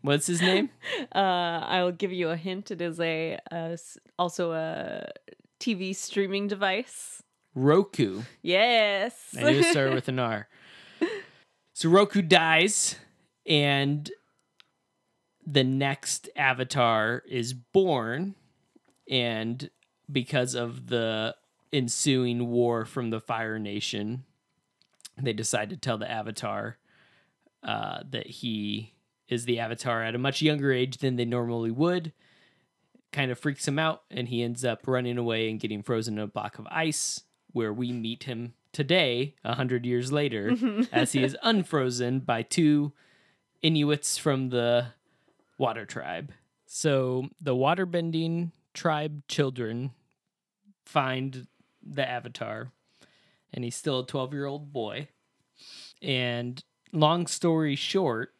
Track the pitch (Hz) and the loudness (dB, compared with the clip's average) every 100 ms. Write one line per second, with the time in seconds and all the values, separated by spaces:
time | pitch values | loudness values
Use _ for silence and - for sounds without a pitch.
0 | 139 147 - 175 180 190 269 _ - 466 | 4 2 2 2 4 4 2 _ -6 -6
1 | 269 - 196 180 170 170 - 185 180 175 | -2 0 2 2 0 -2 0 2 2 0
2 | 196 180 165 165 180 185 196 175 170 165 | -4 0 -2 -2 -4 -8 -8 -6 -6 -2
3 | 165 160 160 - - 170 165 165 - - | -2 -2 -4 -6 -8 -8 -6 -8 -12 -20
4 | _ - 175 - 170 160 160 - - - | _ -2 -2 0 -2 -2 -4 -4 -6 -8
5 | - - - - _ _ - 196 185 190 | -10 -14 -20 -20 _ _ -4 -2 -4 -6
6 | - 208 196 196 202 202 196 190 254 - | -4 -2 0 0 -2 0 0 0 -4 -12
7 | - - _ _ _ - 135 165 196 - | -14 -16 _ _ _ 2 6 6 4 0
8 | 110 95 120 - 165 180 233 233 208 196 | 0 0 -10 -8 0 4 6 6 4 2
9 | 220 - - - 294 202 339 339 135 131 | -2 -6 -14 0 4 6 6 6 4 2
10 | 131 127 120 107 - - - - - - | -2 -2 0 -2 -6 -20 -20 -20 -20 -4
11 | 349 427 - - _ _ _ - 165 185 | -4 -4 -12 -20 _ _ _ -2 6 8
12 | 202 202 165 170 160 160 185 - - - | 8 4 6 6 6 6 4 2 -2 -4
13 | - _ _ _ - 151 143 139 139 147 | -16 _ _ _ 2 4 4 4 2 0
14 | 147 - _ _ _ _ - _ _ _ | -4 -16 _ _ _ _ -20 _ _ _
15 | _ _ _ _ 160 139 131 135 139 135 | _ _ _ _ 0 2 4 2 0 -2
16 | - - - - 135 127 131 143 120 110 | -4 -6 -6 0 0 2 -2 2 4 4
17 | 110 123 - 127 117 127 - 196 190 139 | 2 -2 -4 -4 -4 -8 0 2 4 0
18 | 113 127 196 196 _ _ _ _ _ _ | 0 -4 -6 -8 _ _ _ _ _ _
19 | - 135 120 110 113 127 139 _ _ _ | -2 0 0 0 -4 -6 -10 _ _ _
20 | - 135 123 143 127 123 120 123 117 120 | -4 -4 0 0 0 -2 -6 -8 -2 0
21 | 113 110 110 - _ _ _ 147 120 - | 0 0 -4 -6 _ _ _ -2 0 0
22 | - 135 123 120 120 120 120 117 110 - | 2 4 2 0 0 4 4 2 -2 -4
23 | 117 113 - 117 113 110 104 104 - 110 | -2 -4 -4 -4 -4 -4 -4 -4 -4 -4
24 | 104 127 131 _ _ _ _ _ _ _ | -4 -6 -10 _ _ _ _ _ _ _
25 | - - 131 110 113 113 104 185 131 110 | -20 -6 -4 -2 -2 -2 -4 -6 -4 -4
26 | 107 117 107 107 113 101 110 - _ _ | -4 -6 -6 -8 -6 -4 -6 -12 _ _
27 | _ _ _ _ _ _ - - 107 - | _ _ _ _ _ _ -6 -4 -4 -8
28 | 135 120 - - 120 107 104 107 110 _ | -8 -10 -10 -8 -6 -4 -4 -6 -8 _
29 | _ _ _ 123 120 117 113 117 131 113 | _ _ _ -4 0 -2 -2 -4 -2 0
30 | 113 120 135 131 151 151 139 127 131 127 | 0 0 -2 2 2 2 2 2 0 0
31 | 135 123 120 120 120 117 113 117 170 180 | -2 0 0 0 0 -2 -2 0 0 0
32 | 160 _ _ _ _ _ _ _ _ _ | -4 _ _ _ _ _ _ _ _ _
33 | _ - 135 123 151 139 - 143 160 156 | _ -2 0 0 -2 -2 -2 2 0 -2
34 | _ - 120 120 120 120 127 113 - 127 | _ -8 -4 -2 -2 0 -2 -2 0 0
35 | 123 120 117 113 113 110 107 104 101 117 | 0 -2 0 0 0 -2 -4 -6 -2 -2
36 | 110 107 104 104 104 - 110 160 160 151 | 0 -4 -4 -6 -8 -10 -8 -2 -2 -2
37 | - - _ _ _ 120 113 107 123 123 | -4 -6 _ _ _ -4 -2 -2 -4 -4
38 | 113 123 - 117 120 - _ - 139 180 | -6 -8 -8 -8 -10 -12 _ -4 4 4
39 | 143 120 143 _ 113 120 127 123 123 123 | 4 2 -2 _ -4 -2 0 0 0 0
40 | 127 147 147 113 101 247 240 208 240 240 | 2 0 0 0 0 2 0 0 0 2
41 | 247 - 254 - 233 220 175 156 127 120 | 2 2 0 0 2 2 2 0 0 0
42 | 123 131 127 117 - - 156 147 147 - | 0 0 0 -2 0 4 6 6 2 -6
43 | _ _ _ _ _ _ 160 160 147 147 | _ _ _ _ _ _ 2 4 2 2
44 | - - 156 135 131 123 120 120 123 - | 0 -2 0 0 0 0 2 2 0 -12
45 | _ _ _ _ _ _ 131 113 104 - | _ _ _ _ _ _ -2 -2 -8 -10
46 | 71 85 147 - _ _ _ - 151 139 | -8 -8 -10 -16 _ _ _ -2 2 2
47 | 127 127 135 _ 143 127 135 175 185 170 | 2 -2 -4 _ -2 2 2 2 0 -2
48 | 165 160 165 165 170 _ _ - 170 151 | -2 -2 -2 -2 -4 _ _ -4 -2 0
49 | 156 151 - - 135 127 113 117 131 - | -4 -8 -6 0 0 0 -6 -4 -6 -10
50 | _ _ _ _ _ _ _ _ - 151 | _ _ _ _ _ _ _ _ -2 0
51 | 131 131 135 131 127 _ _ _ - 143 | 0 -2 -4 -8 -16 _ _ _ -10 -4
52 | 131 123 120 123 110 110 131 _ _ _ | -2 -4 -8 -10 -8 -8 -12 _ _ _
53 | - _ _ _ _ - 120 - 156 131 | -20 _ _ _ _ -8 -8 -6 -2 -2
54 | 127 143 131 143 139 147 143 139 107 107 | -2 -4 -4 -6 -6 -8 -8 -6 -6 -6
55 | 147 _ _ _ _ _ - - - - | -12 _ _ _ _ _ -20 -20 -20 -10
56 | 180 127 123 120 123 127 - _ _ 160 | -2 0 0 -2 -6 -8 -16 _ _ 2
57 | 151 170 170 - 170 160 156 139 - 196 | 4 4 -2 0 2 2 2 -2 -2 0
58 | 170 113 123 _ | 0 0 -4 _